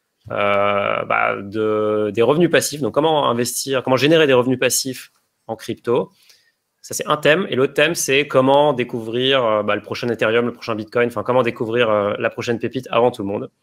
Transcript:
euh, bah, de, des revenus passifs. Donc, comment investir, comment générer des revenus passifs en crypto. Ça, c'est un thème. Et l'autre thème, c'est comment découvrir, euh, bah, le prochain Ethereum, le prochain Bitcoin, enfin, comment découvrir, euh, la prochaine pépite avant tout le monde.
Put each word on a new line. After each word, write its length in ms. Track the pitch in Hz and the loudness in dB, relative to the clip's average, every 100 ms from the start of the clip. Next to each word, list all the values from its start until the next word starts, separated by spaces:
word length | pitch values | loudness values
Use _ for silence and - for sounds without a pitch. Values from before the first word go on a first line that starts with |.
| _ _ - | _ _ -8
euh, 760 | 107 101 101 101 101 107 98 - | -2 2 2 2 0 0 -2 -2
bah, 320 | 110 113 110 | 0 0 -2
de, 680 | 101 107 110 107 107 107 107 | -6 -4 -2 0 0 0 -2
des 80 | 101 | 0
revenus 300 | 117 151 170 | 2 4 4
passifs. 300 | 139 - 147 | 2 0 -4
Donc, 120 | 117 | -2
comment 360 | 143 160 151 135 | 0 2 2 0
investir, 520 | 120 120 - 135 131 | 0 -4 -6 -4 -4
comment 140 | 131 127 | 0 2
générer 320 | 143 165 151 | 4 4 4
des 60 | |
revenus 260 | 127 123 127 | 4 2 0
passifs 520 | 131 - 135 127 - _ _ _ - | 0 -2 -4 -10 -16 _ _ _ -14
en 80 | 110 | -12
crypto. 560 | - 110 - 123 180 _ _ _ _ _ _ _ | -8 -8 -2 -2 -2 _ _ _ _ _ _ _
Ça, 120 | - | -12
c'est 140 | - - | -8 -4
un 100 | 151 | 0
thème. 300 | 143 160 196 | 2 2 0
Et 60 | 120 | -2
l'autre 180 | 139 | 0
thème, 220 | - 151 170 | 2 0 0
c'est 320 | - 135 143 | 0 0 2
comment 460 | 135 131 139 151 | 2 4 4 4
découvrir, 720 | 123 120 123 113 120 131 135 | 0 -4 -6 -6 -2 2 2
euh, 200 | 117 107 | 2 0
bah, 120 | 104 104 | 0 -2
le 60 | |
prochain 280 | - 110 123 | -4 -6 -4
Ethereum, 360 | 113 113 117 120 | 0 2 2 0
le 80 | |
prochain 220 | 117 - 107 | -6 -8 -6
Bitcoin, 320 | 107 120 120 | -4 0 0
enfin, 160 | 113 | -2
comment 180 | 104 123 | 0 2
découvrir, 480 | 117 120 113 117 117 | 0 -2 -4 0 2
euh, 240 | 104 101 110 | 2 0 -2
la 100 | 117 | -4
prochaine 300 | - 117 113 | -4 -4 -4
pépite 280 | 117 131 127 | -4 -6 -2
avant 180 | 120 123 | 2 2
tout 120 | 117 | 0
le 80 | 98 | -6
monde. 200 | 107 131 _ | -6 -8 _